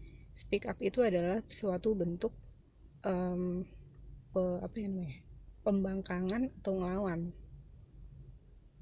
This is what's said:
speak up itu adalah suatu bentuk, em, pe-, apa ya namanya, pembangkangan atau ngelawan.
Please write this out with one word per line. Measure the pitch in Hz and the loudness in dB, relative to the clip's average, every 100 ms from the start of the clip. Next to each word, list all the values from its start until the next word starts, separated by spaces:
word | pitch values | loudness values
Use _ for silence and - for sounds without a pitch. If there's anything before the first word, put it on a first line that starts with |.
| - - - - | -10 -16 -18 -16
speak | - 202 214 | -2 0 0
up | - | -2
itu | 196 254 | 0 4
adalah | 233 180 170 208 - | 6 6 4 2 -2
suatu | - 208 180 220 214 | -2 0 2 2 2
bentuk, | 175 170 226 - - - - - - - | 2 0 -2 -4 -12 -20 -20 -20 -20 -6
em, | 208 180 180 180 180 180 185 - - - - - - | 0 2 2 0 0 0 -4 -10 -18 -18 -16 -16 -2
pe-, | - 185 180 | 0 2 0
apa | 185 233 | -2 -4
ya | 202 | -2
namanya, | 190 170 127 - - - - - | -2 -4 -8 -14 -18 -18 0 4
pembangkangan | 196 190 190 190 180 185 220 262 - | 4 4 0 0 0 2 2 0 0
atau | - 190 | 0 2
ngelawan. | 180 190 196 170 170 - - - - - - - - - - - - - - - | 2 2 2 0 -2 -6 -14 -16 -16 -20 -20 -18 -16 -16 -18 -18 -20 -20 -20 -18